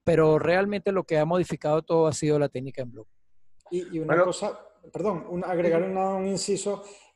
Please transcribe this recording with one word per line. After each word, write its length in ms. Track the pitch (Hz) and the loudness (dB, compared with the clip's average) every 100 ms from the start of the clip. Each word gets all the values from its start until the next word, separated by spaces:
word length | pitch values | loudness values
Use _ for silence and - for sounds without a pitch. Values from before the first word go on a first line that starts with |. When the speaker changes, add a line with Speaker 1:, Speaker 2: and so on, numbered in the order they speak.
Speaker 1:
Pero 340 | - 160 156 151 | 2 4 6 4
realmente 540 | 151 180 202 202 202 | 4 2 2 -2 -2
lo 120 | 190 | -2
que 140 | 160 156 | 0 0
ha 60 | |
modificado 580 | 151 180 165 156 151 156 | 2 2 0 -2 0 0
todo 240 | 156 165 160 | 2 2 2
ha 60 | |
sido 260 | 143 151 147 | 2 0 2
la 100 | 143 | 0
técnica 340 | 127 135 - | -4 -10 -10
en 100 | 123 | -12
block. 160 | 110 110 _ _ - - - - | -12 -20 _ _ -20 -20 -20 -8
Speaker 2:
Y, 260 | 175 175 165 | -8 -6 -6
y 40 | |
una 140 | 156 | 0
Speaker 3:
Bueno. 100 | 165 185 | 2 2
Speaker 2:
cosa, 340 | - 208 - - _ - | 0 -6 -8 -16 _ -14
perdón, 320 | 156 202 170 - | -6 -4 -4 -6
un, 160 | 175 | -8
agregar 380 | 185 175 170 165 | -4 0 2 2
Speaker 3:
Sí. 80 | 190 | 0
Speaker 2:
una, 200 | 190 190 | -2 -2
un 140 | 190 190 | -2 -4
inciso, 560 | 185 - 190 202 196 - - _ | -4 -4 -4 -4 -8 -10 -20 _